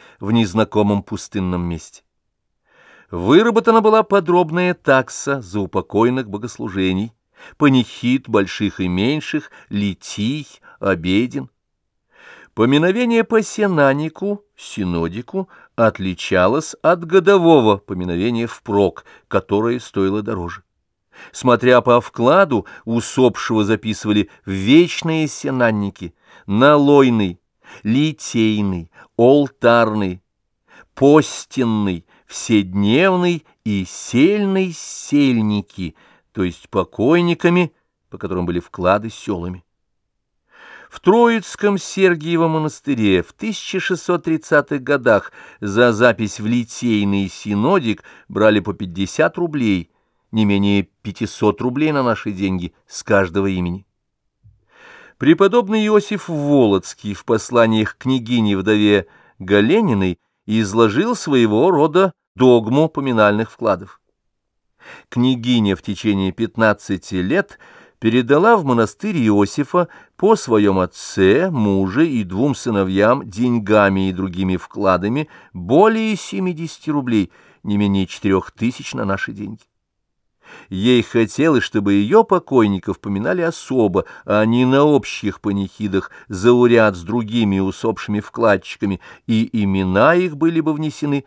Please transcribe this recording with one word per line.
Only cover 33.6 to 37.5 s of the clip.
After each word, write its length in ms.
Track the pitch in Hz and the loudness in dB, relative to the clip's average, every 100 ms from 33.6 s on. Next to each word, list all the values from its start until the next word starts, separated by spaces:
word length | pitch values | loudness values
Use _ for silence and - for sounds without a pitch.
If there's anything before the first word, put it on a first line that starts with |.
и 200 | 110 101 | -6 -4
сельный 880 | 185 - - 120 165 208 196 190 185 | -6 -10 -4 2 4 2 0 0 -2
сельники, 1200 | 160 - - - 147 135 120 107 104 - - 85 - _ _ _ | -6 -14 -14 -2 0 2 2 0 -2 -6 -10 -12 -12 _ _ _
то 120 | - | -6
есть 240 | 92 - - | -6 -6 -6
покойниками, 1040 | 101 87 - 117 170 175 160 170 | -4 -4 -2 0 2 0 0 2